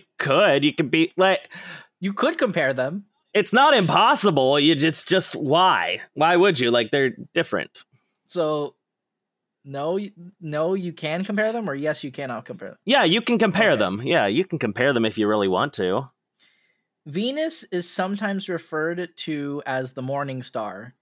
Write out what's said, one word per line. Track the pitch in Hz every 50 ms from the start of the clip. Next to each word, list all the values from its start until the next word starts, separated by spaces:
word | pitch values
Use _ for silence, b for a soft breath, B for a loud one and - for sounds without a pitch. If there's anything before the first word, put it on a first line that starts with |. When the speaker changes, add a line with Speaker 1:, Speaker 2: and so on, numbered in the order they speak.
| - _ _ -
Speaker 1:
could. | - 151 135 165 208 185 139 139 139
You | 151
could | - - 160 120
be, | - 160 165 - - -
like, | 190 190 185 - - - B B B B B B B B B -
Speaker 2:
You | 180 196 202
could | - - 311 330 330
compare | 285 220 170 175 143 131
them. | 135 127 127 135 175 208 - _ _ _ _ _ -
Speaker 1:
it's | 208 - -
not | 208 247 277 311 285
impossible. | 233 185 160 - 175 214 247 294 - - 208 160 139 131 131 143 147
You | 143 156 165
just, | 135 151 160 151 - - -
just | 240 - - - -
why? | - 151 131 147 170 185 185 151 95 85 85 92 - - - -
Why | 143 151 165 180
would | 170 185 202 170 123
you? | 127 117
Like, | 117 120 117 107
they're | - 143 135 127 - - - - -
different. | 170 165 - - 90 65 - - - - _ _ _ _ _ _ _ _
Speaker 2:
So, | - - 175 160 151 151 147 147 - - _ _ _ _ _ _ _ _ _ _ _ _ _ _ _ _ _ -
no, | 139 139 139 147 160 185
y-, | 196 208 196 - 170 170 180 - -
no, | 175 156 147 151 160 170 190
you | 196 175 175
can | 156 - 165 151 160 180 190
compare | 202 208 208 214 220
them, | 226 233 214 165
or | 139
yes, | 139 147 151 147 -
you | - 135
cannot | 123 - 139 127 120 110 -
compare | - 117 - 98 95
them? | - _ -
Speaker 1:
Yeah, | 196 262 277 214
you | 165 180 233
can | 226 - 240 190
compare | 226 208 151 190 226 202
Speaker 2:
Okay. | 147 107
Speaker 1:
them. | 104 92 95 104
Yeah, | 123 143 170 156 110
you | 98 104 151 190
can | - - 151
compare | 127 110 98 - 127 143 139
them | 117 113
if | 110 101 110
you | 104 104
really | 107 107 101 95
want | 90 92 123 147 -
to. | - 98 90 95 120 135 - _ _ _ _ _ _ _ _ _ _ _ _ _ _ _ _ _ _ -
Speaker 2:
Venus | 156 139 185 220 254 277 302 311 320 311 - -
is | - 185 180 175 -
sometimes | - - 185 190 202 202 214 202 196 190 190 -
referred | 175 165 - - 165 156 156 165 170 175 180 170 _
to | - - 160 156 147 143 143 143 143 -
as | 135 131 131 131 127
the | - 139
morning | 127 131 135 143 143 139 131 127
star. | 120 - - 120 107 101 92 98 113 127 - _